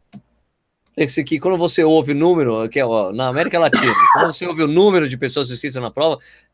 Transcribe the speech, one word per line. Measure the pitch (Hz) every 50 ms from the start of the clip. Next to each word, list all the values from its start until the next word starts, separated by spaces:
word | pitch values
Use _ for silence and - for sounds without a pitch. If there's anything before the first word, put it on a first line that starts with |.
| _ _ - - _ _ _ _ _ _ _ _ _ _ _ _ _ _ _
Esse | - 156 131 - 160 139
aqui, | - 156 143
quando | - 180 190
você | 165 175 175 - 180 160
ouve | 156 160 160 143 139 143
o |
número, | 143 160 180 180 165 139 120 110 110 113 113
que | - 139
é, | 131
ó, | 117 113 110 98 92
na | 101 120 131 127
América | 127 147 175 - 180 170
Latina, | 165 143 - - -
<coughs> | - - 1077 1077 1077 988
quando | - - 165 -
você | - 180
ouve | 180 160 156 160
o | 143
número | 156 180 202 208 185 175 151 131
de | 127
pessoas | 127 139 123 - 147 139 123
inscritas | 123 113 - 143 127 127 120
na | 110
prova, | - 139 151 165 143 - _ - - _ _ _